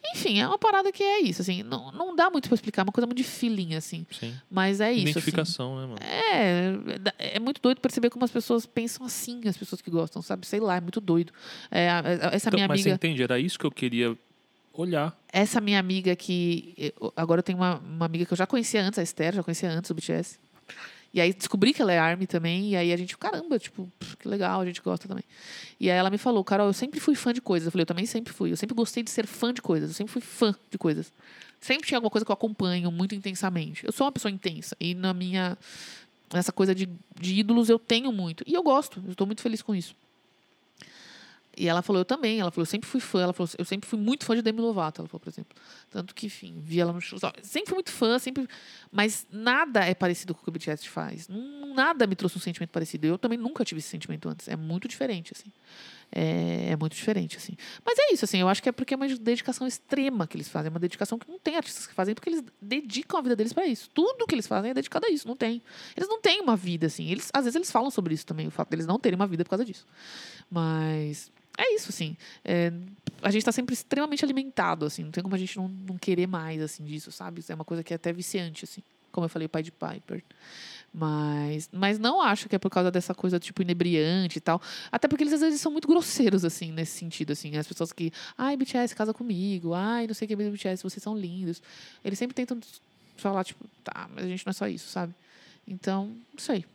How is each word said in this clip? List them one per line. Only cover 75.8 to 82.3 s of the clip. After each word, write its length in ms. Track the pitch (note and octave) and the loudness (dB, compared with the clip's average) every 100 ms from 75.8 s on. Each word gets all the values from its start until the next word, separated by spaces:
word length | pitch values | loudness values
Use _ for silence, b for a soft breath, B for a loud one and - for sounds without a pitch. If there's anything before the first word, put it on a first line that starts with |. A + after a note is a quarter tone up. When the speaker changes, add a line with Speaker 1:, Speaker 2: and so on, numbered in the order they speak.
| F#3+ F3+ | -10 -6
Speaker 1:
querer 280 | - F3 F#3 | 0 0 0
mais, 360 | F3+ D#3+ D#3+ | -2 -4 -4
assim, 220 | D#3 - D3+ | -6 -6 -10
disso, 260 | D3+ - | -10 -10
sabe? 300 | - F3+ E3+ | -12 -12 -12
Isso 100 | E3 | -10
é 40 | E3 | -10
uma 100 | D#3+ | -6
coisa 180 | E3+ | -6
que 100 | D#3+ | -4
é 40 | E3 | -4
até 140 | E3+ | -4
viciante, 520 | E3+ F3+ - E3+ D#3 | -4 -4 -4 -6 -10
assim. 180 | - - - _ _ | -14 -16 -20 _ _
Como 140 | - E3+ | -4 -2
eu 40 | |
falei, 160 | E3+ D#3+ | -2 -4
o 40 | |
pai 120 | D#3+ | -4
de 100 | D#3+ | -6
Piper. 520 | _ D#3+ - - - - B B B B B B | _ -10 -10 -10 -12 -12 B B B B B B
Mas, 760 | D#3+ D#3 D3+ D3+ D3 D3 D3+ - | -4 -2 0 0 0 -2 -4 -6
mas 280 | F3+ G3 G#3+ | 0 2 2
não 220 | A3+ F4 | 2 4
acho 260 | F#3+ | 4